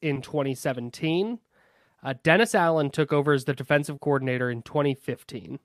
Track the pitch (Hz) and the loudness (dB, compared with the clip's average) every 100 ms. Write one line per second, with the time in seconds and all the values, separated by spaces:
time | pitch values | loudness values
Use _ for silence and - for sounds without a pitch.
0 | 156 139 - 151 135 127 147 123 120 - | -4 -4 -4 -4 -2 -4 -4 -6 -8 -6
1 | 160 170 214 240 _ _ _ _ _ _ | -2 0 0 -4 _ _ _ _ _ _
2 | 135 127 160 180 226 202 165 160 143 - | -10 -2 4 6 6 4 4 2 0 0
3 | 147 147 143 139 123 131 131 147 143 143 | 2 2 2 2 0 -6 0 0 0 -6
4 | 147 139 131 127 123 120 - 151 143 131 | 0 0 0 -2 -2 -4 -4 0 0 0
5 | - 120 - 120 95 139 | -6 -10 -10 -14 -12 -14